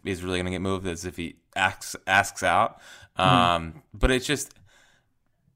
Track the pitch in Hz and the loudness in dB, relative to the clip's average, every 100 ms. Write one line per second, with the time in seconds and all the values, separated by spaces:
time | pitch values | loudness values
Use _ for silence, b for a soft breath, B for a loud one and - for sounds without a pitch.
0 | 95 90 90 90 90 90 95 95 92 85 | -8 -6 -4 -4 -2 -4 -4 -4 -4 -8
1 | 92 - 82 - _ 98 95 - - - | -8 -8 -10 -12 _ 0 0 0 -12 -10
2 | - 98 98 - 92 87 113 - b b | 2 2 2 0 2 2 2 -2 b b
3 | b - 92 90 87 85 82 - _ 104 | b 0 4 6 4 2 -4 -14 _ -2
4 | 127 127 127 135 - - _ _ _ _ | 0 0 0 -4 -6 -16 _ _ _ _
5 | _ _ _ _ _ | _ _ _ _ _